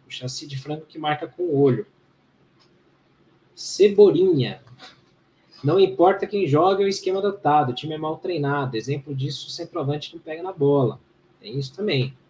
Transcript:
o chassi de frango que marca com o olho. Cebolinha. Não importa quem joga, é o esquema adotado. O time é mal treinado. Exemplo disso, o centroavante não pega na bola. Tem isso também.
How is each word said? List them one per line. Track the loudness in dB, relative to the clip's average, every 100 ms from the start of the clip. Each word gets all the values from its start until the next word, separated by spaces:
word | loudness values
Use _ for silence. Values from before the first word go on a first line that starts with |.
| -10
o |
chassi | -12 -10 -10 -10
de | -10
frango | -8 -10 -12
que | -8
marca | -6 -4 -6
com | -6
o | -2 2
olho. | 4 2 -4 _ _ _ _ _ _ _ _ _ _ _ _ _ _ _ _ -16
Cebolinha. | -6 2 4 8 6 6 4 2 0 -4 -16 -20 -20 -20 _ _ _ _ _ -8
Não | 0 4
importa | 4 4 4 4 -2
quem | -2 2
joga, | 4 4 2
é | 0
o |
esquema | -2 -2 -2
adotado. | -2 -2 2 2 2
O | -2
time | -8
é | -6
mal | -6 -6
treinado. | -6 -4 -2 -2 -4 -6
Exemplo | -6 -6 -6 -6
disso, | -6 -8 -12
o |
centroavante | -12 -10 -8 -6 -6 -8
não | -16
pega | -14 -10
na | -10
bola. | -2 2 2 2 -2 _ _ _ _
Tem | -12 -10
isso | -8
também. | -6 -2 -2 -2 -8 _